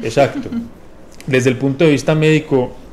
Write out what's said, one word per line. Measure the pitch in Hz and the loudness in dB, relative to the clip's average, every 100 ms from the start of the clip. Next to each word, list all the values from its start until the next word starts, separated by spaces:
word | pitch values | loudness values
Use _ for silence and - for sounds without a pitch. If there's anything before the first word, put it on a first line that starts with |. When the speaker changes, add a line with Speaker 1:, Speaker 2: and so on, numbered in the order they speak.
Speaker 1:
Exacto. | 113 127 131 - - 233 233 - - | -4 2 2 0 -8 -8 -8 -14 -20
Speaker 2:
<laughs> | - - - - | -20 -20 -16 -2
Speaker 1:
Desde | 131 127 | 0 2
el | 123 | 0
punto | 139 135 165 | -2 2 2
de | |
vista | 135 - | 2 0
médico, | 156 156 156 147 135 123 - - | 0 2 2 2 0 -2 -6 -10